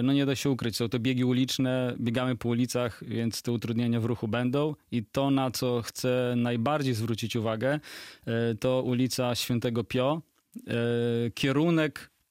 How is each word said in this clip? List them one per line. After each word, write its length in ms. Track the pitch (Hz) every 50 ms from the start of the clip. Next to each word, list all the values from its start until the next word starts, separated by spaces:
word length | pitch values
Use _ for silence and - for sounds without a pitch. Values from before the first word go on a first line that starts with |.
| 120
no 100 | 131 139
nie 120 | 143 139
da 100 | 135 135
się 140 | - - 143
ukryć, 260 | 135 113 117 117 -
są 140 | - 120 113
to 100 | - 123
biegi 240 | 110 131 131 123 127
uliczne, 680 | 123 127 123 131 127 - - 131 127 127 131 127 123 - -
biegamy 360 | 117 120 113 127 127 127 127
po 140 | - - 117
ulicach, 540 | 120 117 127 120 - 123 123 120 - - -
więc 340 | - 110 113 117 113 - -
te 100 | - -
utrudnienia 480 | 120 113 - 113 117 117 123 117 117 117
w 60 | 110
ruchu 220 | 117 120 - -
będą 480 | 110 107 120 123 127 123 143 147 156 151 - _ -
i 120 | - 120 104 -
to, 200 | - 139 139 139
na 200 | 139 135 131 127
co 300 | - - 131 123 123 120
chcę 520 | 113 - - - - 127 123 127 123 123 123
najbardziej 560 | 120 120 120 120 117 113 135 151 156 139 135 123
zwrócić 420 | 107 113 113 113 - 117 107 -
uwagę, 440 | 120 107 113 110 110 120 135 147 151 - - - - - - - - -
e, 300 | - 117 117 117 117 113
to 260 | 107 - 131 127 131
ulica 540 | 123 120 123 120 131 120 - - 123 123 120
Świętego 480 | - - - 127 117 110 123 117 120 110
Pio, 380 | - - 127 123 139 156 170 - _ _ _ _ _ - 226 -
e, 40 | - 117 117 117 120 120 117 117 120 117 117 120 117
kierunek 800 | - - - 139 135 147 160 170 170 160 156 151 - - - - _ _ _ _